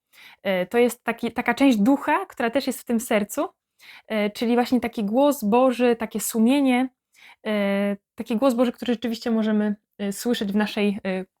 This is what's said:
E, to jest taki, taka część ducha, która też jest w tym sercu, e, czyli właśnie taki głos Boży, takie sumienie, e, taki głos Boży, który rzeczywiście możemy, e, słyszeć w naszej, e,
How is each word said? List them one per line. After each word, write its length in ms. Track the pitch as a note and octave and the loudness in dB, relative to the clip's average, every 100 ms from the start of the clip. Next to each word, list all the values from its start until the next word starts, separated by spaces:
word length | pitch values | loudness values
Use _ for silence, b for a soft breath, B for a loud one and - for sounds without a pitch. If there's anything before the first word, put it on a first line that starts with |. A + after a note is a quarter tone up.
| _ B B B | _ B B B
E, 220 | G3 F#3 F3+ | -4 -2 0
to 120 | A#3+ | 2
jest 260 | A#3+ A#3 | 2 0
taki, 280 | - A#3 A#3 | -6 -4 -6
taka 220 | - A#3+ | -4 -2
część 240 | A#3 C#4 A3+ | 2 4 4
ducha, 480 | G#3 C#4 - D#4+ F#4+ | 4 2 2 -2 -2
która 240 | - A#3+ | -6 -2
też 180 | C#4 C4+ | -2 -2
jest 140 | - | -6
w 40 | - | -4
tym 140 | A#3 | -4
sercu, 500 | - G#3+ G#3 - F4 - _ _ B B - | 0 -2 -2 -4 -6 -8 _ _ B B -8
e, 220 | A3 G#3 | -4 -2
czyli 240 | G#3 A#3 A#3+ | -2 0 2
właśnie 240 | B3 B3 | 2 0
taki 240 | A3+ - | -2 -4
głos 400 | G3 A#3 C#4+ C#4 | -2 2 2 2
Boży, 520 | G#3 A#3 C4 A#3 B3 A#3 | 2 2 2 2 0 0
takie 240 | A3 G#3+ | -4 -6
sumienie, 720 | - A3+ A3+ C#4+ C4+ B3 C4 - _ B B B A3 | -4 2 4 4 4 2 0 -6 _ B B B -6
e, 520 | G#3+ G3 G3 G3+ G3+ _ - | -2 0 0 -2 -4 _ -14
taki 200 | A3+ A3 | -6 0
głos 160 | C4+ | 0
Boży, 180 | A#3 A#3+ | 2 0
który 220 | - B3 | -2 -4
rzeczywiście 380 | A#3 A#3+ A3+ A#3+ | -4 -4 -6 -2
możemy, 440 | A3 G#3+ G#3+ G#3+ G#3 _ - | -2 0 0 0 -4 _ -10
e, 120 | G3+ | -8
słyszeć 400 | G3 A#3+ A#3+ G3+ | -6 -4 -2 -2
w 40 | G3+ | -2
naszej, 440 | G#3 - G#3 G3+ G3 | -2 0 -2 -2 -4
e, 200 | F#3 F#3 _ | -6 -8 _